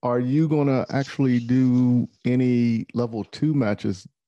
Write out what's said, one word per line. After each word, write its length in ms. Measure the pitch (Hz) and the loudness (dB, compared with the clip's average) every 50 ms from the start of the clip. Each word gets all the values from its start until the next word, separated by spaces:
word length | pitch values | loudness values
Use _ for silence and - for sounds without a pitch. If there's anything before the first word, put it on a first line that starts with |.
| - | -2
are 160 | 123 123 123 | -2 -2 0
you 280 | 123 127 131 147 160 156 | 0 0 0 0 2 2
gonna 380 | 151 151 143 139 135 127 - - | 2 0 2 2 0 0 -2 -2
actually 500 | - 135 139 - - - 139 131 123 120 | -4 -4 -4 -4 -4 -2 0 2 2 0
do 680 | 117 117 123 131 131 127 123 123 127 123 123 120 117 - _ _ _ | 0 0 0 2 2 2 2 2 2 4 2 2 0 -2 _ _ _
any 600 | 123 123 127 127 127 123 120 120 120 117 113 - _ - | -2 0 2 2 2 2 2 2 2 0 -2 -4 _ -4
level 300 | 117 120 117 113 110 101 | -4 -4 -4 -4 -8 -10
two 300 | - - - - 151 156 | -10 -6 -4 -2 0 0
matches 540 | 143 123 104 101 101 - 104 98 92 - - _ _ _ | 0 0 0 -2 -2 -4 -6 -6 -6 -10 -20 _ _ _